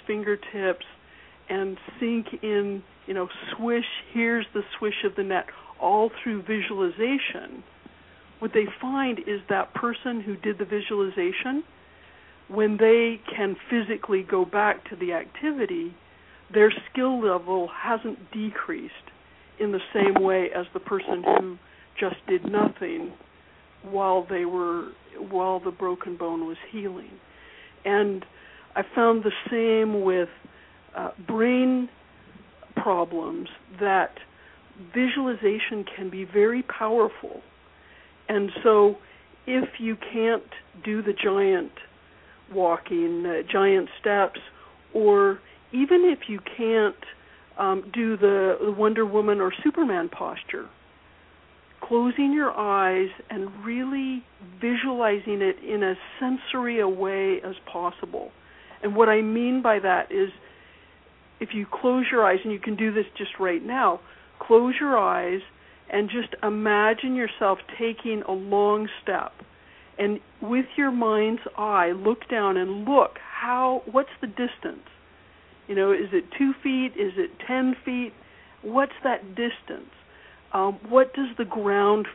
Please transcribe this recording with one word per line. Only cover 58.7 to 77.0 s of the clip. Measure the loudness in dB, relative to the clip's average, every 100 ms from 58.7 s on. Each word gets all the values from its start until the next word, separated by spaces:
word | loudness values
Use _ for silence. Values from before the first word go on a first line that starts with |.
| -8
And | -2 4
what | 6
I | 6
mean | 4 2 2 2
by | 4 2
that | 4 2 0
is | -2 -2 -4 -20 -20 -20 -20 -20 -20 -20 _ _ -14
if | -8
you | -6 -6
close | -2 0 2 2
your | 4 4
eyes, | 4
and | 0
you | -6
can | -4 -2
do | 0
this | 0 -2 -4
just | -10 -4
right | -2 -2
now, | -4 0 2 0 -6 -20 -20 -8
close | 6 6 6 0
your | 2 2
eyes | 2 0 -2 -4 -8 -20 -20 -20 -6
and | -2 -2
just | -4 -6 -6
imagine | -4 -2 2 4 4 2 0 -2
yourself | -2 0 0 0 -4 -6
taking | -4 -4 -6 -6 -4
a |
long | -6 0 2 4 2 -2 -8
step. | -6 -4 -4 -10 -20 -20 -20 -20 -14 -2
And | -2 -2 -6 -10
with | -2 0 0 0
your | 0
mind's | 2 2 2 2 0 -6 -6
eye, | 0 2 2 2
look | 0 0 -2
down | -2 0 0
and | 0 -4 2
look, | 6 6 2
how, | -14 -8 -2 0 0 0 0
what's | 0 0 -4
the | -10
distance? | -4 -6 -6 -12 -12 -18 -20 -20 -20 -20 -20 -20 -20 -6
You | 0
know, | 2
is | 2 2
it | 0 -2 0
two | 0 0
feet? | -2 0 -2
Is | -2